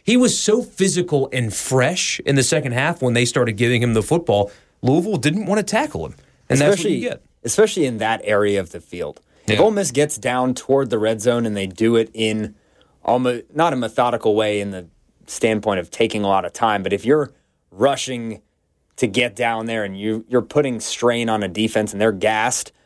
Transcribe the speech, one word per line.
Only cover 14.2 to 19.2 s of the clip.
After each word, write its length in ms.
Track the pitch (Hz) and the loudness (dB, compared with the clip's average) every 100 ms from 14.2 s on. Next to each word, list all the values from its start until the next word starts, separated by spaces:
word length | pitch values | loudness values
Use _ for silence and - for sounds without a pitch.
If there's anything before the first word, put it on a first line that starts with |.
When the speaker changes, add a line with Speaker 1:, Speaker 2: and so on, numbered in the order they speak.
| 113 | 2
Speaker 2:
way 260 | 104 107 104 | 2 2 -2
in 100 | 101 | -4
the 160 | 95 87 _ _ _ - | -8 -14 _ _ _ -16
standpoint 540 | - 120 110 107 95 | -2 0 0 0 -2
of 100 | 85 | -4
taking 320 | - 113 107 | -2 -2 0
a 40 | 101 | 0
lot 160 | 98 | 0
of 80 | 90 | 0
time, 300 | - 113 104 | -2 0 0
but 100 | 95 | -2
if 120 | 98 | -2
you're 280 | 107 151 135 - _ _ _ | 2 0 0 -10 _ _ _
rushing 720 | 92 127 135 - 123 113 107 _ _ _ _ _ - | 0 0 0 -4 -8 -8 -12 _ _ _ _ _ -4
to 100 | 120 | -2
get 280 | 98 | 0